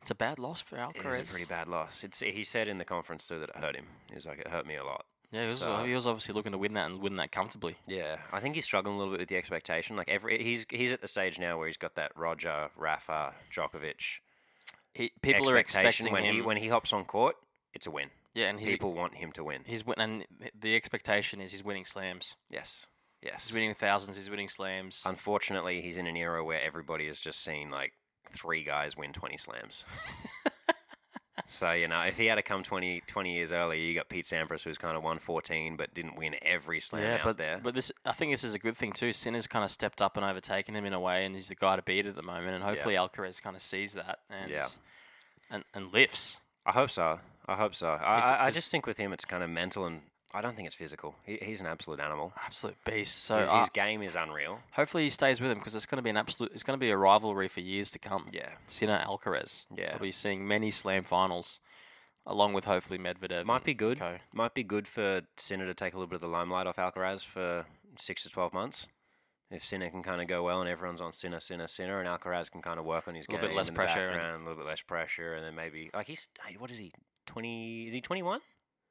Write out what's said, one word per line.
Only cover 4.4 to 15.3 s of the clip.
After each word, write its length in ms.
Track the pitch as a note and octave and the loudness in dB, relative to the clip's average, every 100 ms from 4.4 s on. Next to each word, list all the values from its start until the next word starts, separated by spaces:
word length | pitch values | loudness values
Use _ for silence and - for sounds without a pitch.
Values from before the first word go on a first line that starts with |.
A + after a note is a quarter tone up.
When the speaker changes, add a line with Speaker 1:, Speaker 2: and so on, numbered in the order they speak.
| D#2 | -6
Speaker 2:
hurt 180 | E2+ D2+ | -4 -4
me 100 | D2+ | -6
a 80 | |
lot." 200 | C#2 C#2 - _ _ | -6 -8 -10 _ _
Speaker 1:
Yeah, 120 | A2 | -4
he 40 | A#2 | -2
was, 80 | B2 | 0
Speaker 2:
So 260 | E2+ G#2 | 0 0
Speaker 1:
he 100 | B2 | 0
was 120 | B2+ A#2+ | 2 2
obviously 280 | A2+ G#2+ | 0 -2
looking 180 | G#2 G#2+ | -2 -2
to 60 | F#2+ | -2
win 140 | G2+ | 0
that 120 | G#2+ D#2+ | 0 0
and 100 | F#2+ | -2
win 140 | G2 F#2+ | -2 -2
that 140 | D#2 | -2
comfortably. 440 | - G2+ G#2+ F2 - - | 0 -2 -2 -6 -6 -6
Speaker 2:
Yeah, 300 | F#2+ D#2 D#2 D#2 | -4 -4 -6 -4
I 80 | G2 | -4
think 140 | B2+ | -2
he's 100 | D#3 | -4
struggling 300 | - G2+ G2 G2+ | 2 2 2 0
a 20 | |
little 140 | G2 | -2
bit 80 | F#2+ | -2
with 80 | F2+ | 0
the 80 | F#2 | -2
expectation. 580 | - E2 - E2 - G#2+ | -2 -4 0 -2 -2 -4
Like, 120 | F2 | 0
every, 340 | G2 A2 A2+ | 0 2 0
he's, 220 | A#2 A#2+ A2 | 2 -2 -4
he's 200 | A#2 B2 | -2 0
at 100 | B2+ | 0
the 60 | G2+ | -2
stage 300 | - F#2+ F2 | 0 0 0
now 200 | F2 E2+ | -2 0
where 80 | D#2+ | -2
he's 100 | D#2 | -4
got 200 | E2 - | -4 -2
that 160 | D2+ D#2 | -4 -2
Roger, 540 | E2 E2 E2+ D2+ D2 - | -2 -2 -2 -2 -4 -2
Rafa, 580 | D#2+ D#2 - D#2 C#2+ - - | 0 0 0 -2 -2 -6 -10
Djokovic 680 | - D2 E2 D2+ C#2+ - - - _ _ _ - - _ | -4 -4 -4 -8 -6 -6 -6 -12 _ _ _ -14 -14 _
Speaker 1:
He, 180 | - A#2+ - | -4 -4 0
people 300 | C3+ | 6